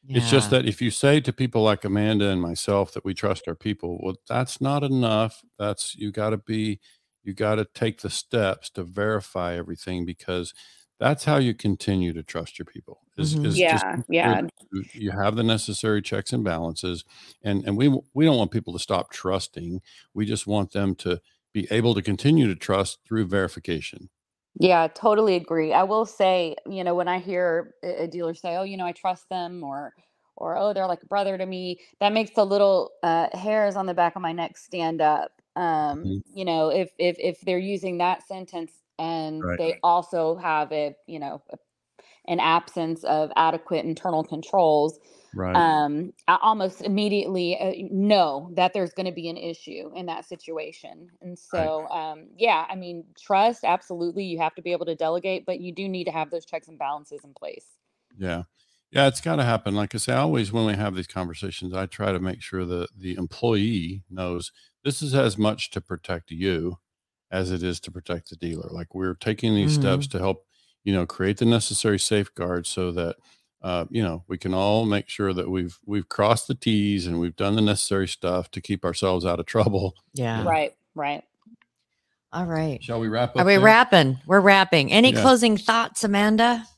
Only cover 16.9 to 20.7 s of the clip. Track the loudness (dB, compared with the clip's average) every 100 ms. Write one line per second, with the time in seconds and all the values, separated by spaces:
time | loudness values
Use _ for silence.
16.9 | -8 -12 -20 -20 -8 -2 -2 0 2 4
17.9 | 2 -2 2 4 4 2 -2 -6 -10 -2
18.9 | -2 -2 -6 -2 -2 -4 -10 -8 -10 _
19.9 | -20 _ -6 -2 -4 -2 -2 0